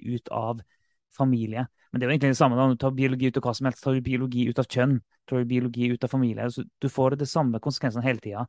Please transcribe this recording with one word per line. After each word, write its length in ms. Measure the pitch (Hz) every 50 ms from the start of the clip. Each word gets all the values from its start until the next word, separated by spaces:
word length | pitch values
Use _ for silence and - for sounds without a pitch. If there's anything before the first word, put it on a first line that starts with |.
| -
ut 240 | - 120 120 - -
av 280 | - 113 113 113 120 113 - _ _ _ _ _ _ _ _ _ -
familie. 480 | - 139 135 127 113 113 107 110 120 127 - _ _ _ -
Men 80 | - 123
det 60 | 127
er 60 | 123
jo 20 |
egentlig 180 | 147 156 139 139 131
det 40 | -
samme 200 | 156 131 120 127
da, 80 | 135 131
når 80 | 127
du 60 | 120 139
tar 80 | 135 135
biologi 360 | 131 135 131 131 127 131 131
ut 60 | - 139
av 60 | -
hva 80 | 123 113
som 100 | - 135
helst, 140 | 131 123 -
tar 140 | - 139 131
du 60 | 131 120
biologi 400 | - 127 120 131 131 123 120 123 127
ut 100 | 120 -
av 80 | 127 -
kjønn, 300 | - 127 123 139 135 120 - _ _ _ _
tar 140 | - 131 127
du 80 | 123 120
biologi 400 | 127 123 123 123 117 120 120 120 120
ut 100 | 117 131
av 80 | 120
familie, 340 | - 135 127 117 107 107 113 123
så 100 | 120 131 - - _ - -
du 40 | 135
får 240 | - - 131 131 139
det 120 | 143 143 135
samme 280 | - 165 147 123 113 110 -
konsekvensene 400 | 147 131 - - 123 104 120 117
hele 160 | 135 120 104
tiden, 260 | - 107 101 107 123